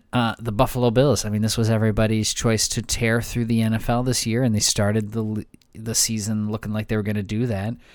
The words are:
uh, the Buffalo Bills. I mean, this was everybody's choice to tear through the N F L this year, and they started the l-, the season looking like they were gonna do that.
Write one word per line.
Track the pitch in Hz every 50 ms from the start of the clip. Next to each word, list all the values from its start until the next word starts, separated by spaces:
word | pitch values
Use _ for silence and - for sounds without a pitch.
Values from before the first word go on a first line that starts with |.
| - _
uh, | - 123 120 113 - -
the | 113 117
Buffalo | 104 101 131 120 - 127 123 120
Bills. | 110 123 135 147 117 - -
I | 107
mean, | 104 107
this | 107 110 - -
was | 113 107
everybody's | 113 110 110 110 104 104 110 107 110 110 107 - -
choice | - - 120 113 107 - -
to | - 123
tear | 110 - - - 123 113 113 120
through | 117 - - 123 117
the | 113 120 113
N | 113 110 110
F | 110 - -
L | 120 120 123
this | 131 123 - -
year, | 117 110 120 131
and | 123 107
they | 104
started | - - - - 104 101 107 110 107 107 107
the | 113 110
l-, | 107 107 107 - - - _ _ _ _
the | 110 113 113 110
season | - - - 113 107 101 110 110 107 104 104
looking | 107 110 - 107 104
like | 107 104 -
they | 113 107
were | 101
gonna | 104 107 107 101
do | 95 107 107 123 123
that. | 107 95 98 110 120 - - -